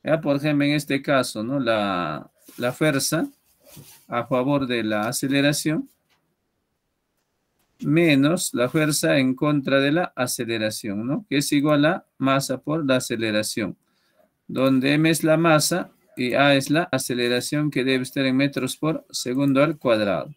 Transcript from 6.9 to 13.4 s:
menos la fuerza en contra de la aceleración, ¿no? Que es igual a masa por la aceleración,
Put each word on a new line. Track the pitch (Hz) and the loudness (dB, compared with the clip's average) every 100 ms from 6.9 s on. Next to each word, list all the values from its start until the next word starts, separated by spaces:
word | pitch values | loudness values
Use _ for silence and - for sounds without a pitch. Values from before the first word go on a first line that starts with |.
| _ _ _ _ _ _ _ _ _ | _ _ _ _ _ _ _ _ _
menos | 147 156 170 139 143 151 - | 0 2 4 4 4 0 -4
la | 123 156 | -2 0
fuerza | 165 151 147 165 151 | 0 0 0 2 2
en | 131 | 2
contra | 127 151 147 135 135 | 0 0 0 2 2
de | 139 | 2
la | 160 180 - | 0 -2 -4
aceleración, | 127 - 113 113 107 107 107 98 120 | -4 -4 -4 -2 -2 -4 -8 -6 -4
¿no? | 185 - | -6 -2
Que | 139 | -2
es | 143 | 0
igual | 147 151 147 151 | 0 2 4 2
a | 185 _ _ | 0 _ _
masa | 135 135 139 131 | 0 0 -2 -6
por | - 156 139 | -4 -4 0
la | 127 | 0
aceleración, | - 110 113 107 | 0 -4 0 0